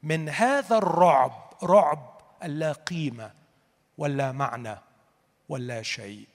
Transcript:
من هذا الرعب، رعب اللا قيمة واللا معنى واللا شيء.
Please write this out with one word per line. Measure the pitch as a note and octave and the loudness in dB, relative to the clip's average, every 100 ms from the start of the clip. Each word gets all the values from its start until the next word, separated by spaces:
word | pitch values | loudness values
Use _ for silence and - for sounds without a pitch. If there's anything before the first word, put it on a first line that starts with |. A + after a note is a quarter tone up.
من | D3+ D#3+ D#3 | -4 -4 -4
هذا | C#3+ A#3+ C#4 C#4 A3+ | 0 0 0 2 2
الرعب، | F#3+ E3 F3+ C#3 B2+ - - - | 2 4 6 6 4 -2 -20 -10
رعب | F3+ G3 D#3+ D3+ C3 - - _ | 4 6 6 0 -6 -20 -20 _
اللا | E3+ D3 D#3 | -10 -4 -4
قيمة | C#3+ - F3 D3+ A#2 G#2+ _ _ _ _ _ _ - | -6 -8 -6 -6 -6 -16 _ _ _ _ _ _ -6
واللا | D3 C#3 C3+ | -4 -2 -4
معنى | C3 C3+ A#2 A#2 G#2 _ _ _ _ _ _ _ | -2 -6 -6 -10 -14 _ _ _ _ _ _ _
واللا | D3 B2 A#2+ | -10 -8 -8
شيء. | G#2+ - G#2 G#2 G#2+ | -8 -10 -12 -16 -20